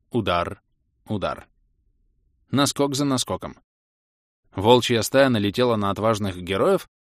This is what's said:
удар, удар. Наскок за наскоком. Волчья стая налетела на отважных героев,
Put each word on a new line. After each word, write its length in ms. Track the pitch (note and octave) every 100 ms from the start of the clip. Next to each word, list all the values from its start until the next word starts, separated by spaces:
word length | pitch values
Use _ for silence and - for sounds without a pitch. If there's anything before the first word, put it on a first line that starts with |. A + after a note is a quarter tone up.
| _
удар, 520 | A#2+ F#2+ F2 - - _ _ _ _ -
удар. 420 | G#2+ E2+ - - _ _ _ _ _ _ _ _ _ _
Наскок 460 | B2+ C#3 - C#3+ C3+
за 100 | C#3+
наскоком. 520 | B2+ - - D#2+ - _ _ _ _ _ _ _ _ _ -
Волчья 480 | G#2 B2 - A#2
стая 260 | G#2 C3+ C3+
налетела 460 | A#2 G2+ G#2+ B2 A2
на 160 | G2+
отважных 500 | G2 G#2+ G#2+ G2+ F2+
героев, 460 | F2+ G2 D#3 F#3+ - _